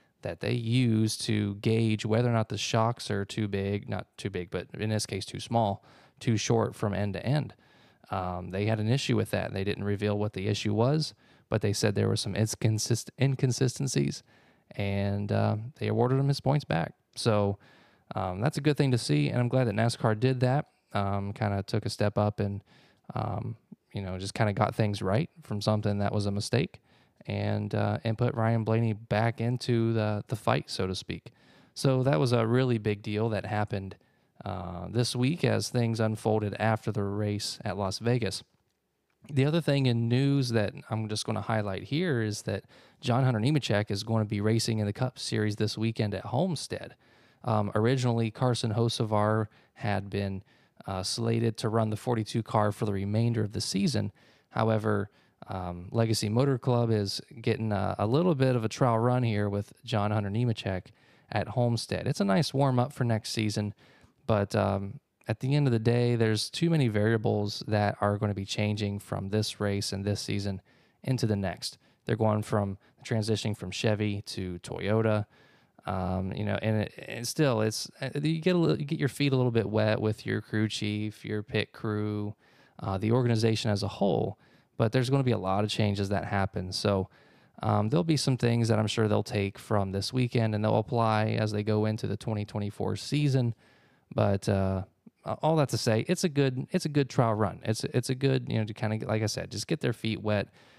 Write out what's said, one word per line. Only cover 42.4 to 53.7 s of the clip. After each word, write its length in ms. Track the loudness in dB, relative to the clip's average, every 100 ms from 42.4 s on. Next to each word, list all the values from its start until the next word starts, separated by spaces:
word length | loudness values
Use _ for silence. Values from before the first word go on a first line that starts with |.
that 200 | -4 -6 -8 -20 -20 _
John 240 | 0 2
Hunter 160 | 4 2
Nemechek 500 | 2 2 2 0 0
is 140 | -4
gonna 200 | 0 0
be 160 | 0 0
racing 380 | 2 2 2 0
in 80 | 0
the 60 |
Cup 260 | -2 -4 -4
Series 380 | -4 -2 0 0
this 200 | -2 0
weekend 380 | -2 0 -2
at 120 | -4 -4
Homestead. 680 | -2 0 -2 -6 -10 -10 -18 _ _ _ _
Um, 300 | -2 0 2
originally, 560 | 2 2 2 2 2 0
Carson 440 | 0 0 2 0
Hocevar 720 | 0 0 0 0 2 4 2 0 _ _
had 340 | -8 -2 -2 -2
been, 360 | -4 -4 -6 -10 _ _ -16 -8
uh, 160 | -6
slated 540 | -4 -2 0 2 0 0
to 120 | 0
run 220 | 0 0
the 60 | -2
forty-two 480 | -2 -2 -2 -4
car 260 | 0 2 2
for 160 | 0 -2
the 60 |
remainder 500 | -2 0 2 2 0
of 80 | -2
the 100 | -4
season. 520 | -4